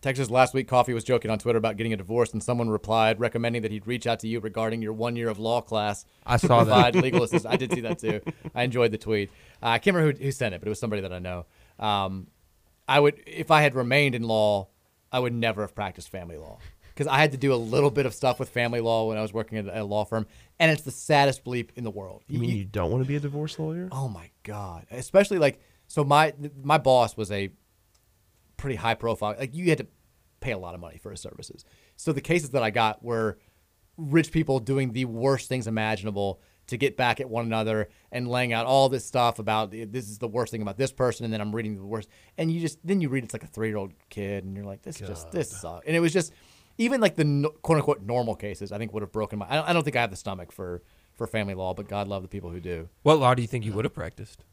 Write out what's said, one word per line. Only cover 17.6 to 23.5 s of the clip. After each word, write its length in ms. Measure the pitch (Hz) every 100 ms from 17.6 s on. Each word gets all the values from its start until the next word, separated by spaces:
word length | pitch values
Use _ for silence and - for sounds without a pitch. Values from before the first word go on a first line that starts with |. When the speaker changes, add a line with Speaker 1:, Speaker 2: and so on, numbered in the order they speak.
| 113 127 143
Speaker 1:
bit 140 | 123
of 80 | 127
stuff 280 | - 127 120
with 80 | 131
family 320 | 123 117 120
law 260 | 113 113 110
when 100 | 107
I 60 |
was 100 | 107
working 240 | 107 107 110
at 120 | 98
a 160 | 101
law 200 | 101 104
firm, 220 | 104 113 104 - _ _
and 120 | 160
it's 100 | 151
the 80 | 135
saddest 540 | - - 147 139 127
bleep 260 | - 123 117 -
in 80 |
the 60 | 117
world. 340 | 101 95 101 -
Speaker 3:
You 140 | 117
mean 100 | 117
Speaker 1:
You 60 | 113
Speaker 3:
you 80 |
don't 260 | 98 101 85
wanna 140 | 120
be 100 | 131
a 60 | 147
divorce 360 | 143 143 151